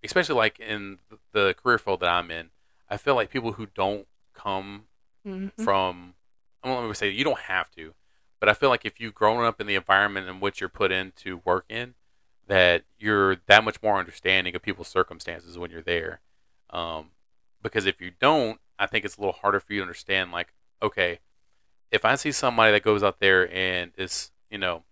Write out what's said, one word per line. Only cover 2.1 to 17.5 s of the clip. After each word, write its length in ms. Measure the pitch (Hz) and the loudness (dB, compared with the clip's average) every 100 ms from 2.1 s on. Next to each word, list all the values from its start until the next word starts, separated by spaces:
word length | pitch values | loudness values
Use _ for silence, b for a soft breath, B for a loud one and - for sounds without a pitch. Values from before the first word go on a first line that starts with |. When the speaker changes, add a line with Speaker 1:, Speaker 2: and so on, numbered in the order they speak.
Speaker 1:
I'm 160 | 87 85 | 0 -2
in, 200 | 82 82 _ _ _ _ | -10 -12 _ _ _ _
I 80 | 104 | -8
feel 200 | - 131 | -2 0
like 120 | 104 | 0
people 240 | 131 117 | -4 -6
who 140 | 101 107 | -8 -12
don't 400 | - 95 104 98 _ _ | -2 -2 -2 -10 _ _
come 520 | - 104 95 98 101 107 _ _ _ 208 | -12 -6 -6 -6 -14 _ _ _ _ -14
Speaker 2:
Mm-hmm. 380 | 185 196 - | -10 -10 -6
Speaker 1:
from, 500 | 220 - - 87 90 _ _ _ _ _ | 0 2 0 -4 -16 _ _ _ _ _
I 60 | 127 | -6
don't 80 | 127 | -4
wanna 120 | 117 | -4
say 140 | 104 104 | -4 -4
you 160 | 101 | 0
don't 160 | 139 127 | 0 0
have 280 | - 92 82 | -2 -2 -2
to, 220 | - 80 - _ _ _ _ | -8 -18 -18 _ _ _ _
but 100 | 104 | 4
I 60 | |
feel 140 | 107 139 | 4 4
like 160 | 120 | 2
if 160 | 110 - | -2 -10
you've 140 | 113 - | -14 2
grown 280 | 107 117 | 2 4
up 160 | 117 110 | 0 -2
in 60 | 104 | -2
the 80 | |
environment 540 | 98 - 95 101 98 92 | -4 4 4 4 0 -8
in 100 | 92 | -4
which 220 | 98 - | -4 -4
you're 80 | 95 | -10
put 240 | - 98 | -2 0
in 180 | 92 95 _ | 0 -4 _
to 220 | - 90 | -12 -8
work 260 | 90 90 - | -2 -2 -2
in, 280 | 110 123 123 _ _ _ _ _ | -12 -12 _ _ _ _ _ _
that 380 | 98 90 85 - _ | 4 6 4 -2 _
you're 380 | 107 104 98 95 - | 0 2 2 0 6
that 180 | 104 | 6
much 180 | 110 - | 6 -4
more 160 | 107 98 | -2 -2
understanding 560 | 87 - 92 95 90 | -2 -6 -2 0 -2
of 80 | 87 | -6
people's 240 | - 95 85 | -8 -8 -6
circumstances 720 | 95 92 82 - 85 87 87 | -2 -2 -4 -14 -14 -14 -14
when 140 | 87 | -12
you're 100 | 85 | -12
there. 380 | 82 85 82 85 _ _ _ _ _ | -4 -4 -4 -12 _ _ _ _ _
Um, 400 | 85 85 80 78 _ _ _ _ | -10 -8 -10 -12 _ _ _ _